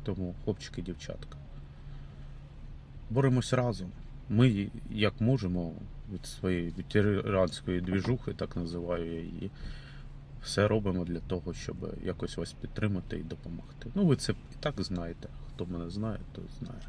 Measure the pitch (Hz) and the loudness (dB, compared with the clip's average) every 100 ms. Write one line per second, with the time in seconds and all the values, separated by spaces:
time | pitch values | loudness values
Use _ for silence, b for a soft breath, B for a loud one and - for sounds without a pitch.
0 | - 92 90 90 - 101 - - 87 85 | -2 -2 -4 -4 -4 -4 -4 -6 -6 -6
1 | - - - 71 - - - B B B | -8 -10 -10 -12 -12 -12 -14 B B B
2 | B B B - - - - - - - | B B B -12 -14 -14 -12 -12 -14 -14
3 | - 113 135 127 - 127 123 95 92 - | -2 4 6 6 4 4 4 0 -4 -10
4 | - - - 104 127 101 98 - - 107 | -12 -12 2 8 8 8 0 -4 -6 2
5 | 104 - 110 131 95 90 85 80 - - | 2 6 4 4 4 0 0 -4 -10 -10
6 | - 92 - - 92 90 85 85 - 107 | -8 -8 -8 -2 2 2 0 -4 2 6
7 | 104 98 104 95 92 - - 90 90 95 | 6 4 4 6 4 2 0 0 2 2
8 | 95 127 - 85 82 - 85 87 85 87 | 4 2 0 -4 -4 -2 -2 -2 -2 0
9 | 82 82 85 82 95 B B B B B | 0 -4 -6 -6 -6 B B B B B
10 | B - - - - - 104 107 101 90 | B -12 -12 -12 -2 4 6 6 4 2
11 | 85 85 - 90 87 85 - 90 82 80 | 0 -2 0 -2 -2 -4 -6 -6 -6 -4
12 | - 90 87 - 85 - - - 107 95 | -4 -2 -2 -2 -4 -4 -6 0 2 2
13 | 87 87 82 - 82 85 - - - 196 | -2 -6 -4 -8 -8 -8 -10 -10 -4 4
14 | 190 - - 101 - - 151 - 87 90 | 8 6 4 -2 -2 -4 -2 -2 -2 -2
15 | 85 85 - - - - 87 87 85 95 | -4 -6 -10 -10 -10 -6 -4 -4 -4 -2
16 | 110 101 92 - 87 - 92 92 | -2 -2 -6 -10 -10 -8 -8 -8